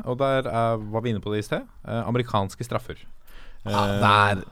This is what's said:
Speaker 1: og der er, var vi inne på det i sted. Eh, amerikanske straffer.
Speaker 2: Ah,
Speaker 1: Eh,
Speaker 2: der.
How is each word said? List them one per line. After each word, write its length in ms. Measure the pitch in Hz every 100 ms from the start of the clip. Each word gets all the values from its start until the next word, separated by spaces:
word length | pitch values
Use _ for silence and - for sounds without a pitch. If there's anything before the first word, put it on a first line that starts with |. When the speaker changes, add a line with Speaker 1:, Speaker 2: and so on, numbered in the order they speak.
| 131
Speaker 1:
og 60 | 123
der 300 | 139 135 127
er, 300 | 117 113 113 107
var 140 | 110
vi 80 | 117
inne 100 | 104
på 80 | 104
det 140 | 107
i 20 | 104
sted. 160 | 156 269 - -
Eh, 140 | 113
amerikanske 640 | 107 120 120 107 95 - 117
straffer. 320 | 117 - - - - - - - -
Speaker 2:
Ah, 200 | 107 101
Speaker 1:
Eh, 160 | 101 101
Speaker 2:
der. 400 | 104 104 101 98 -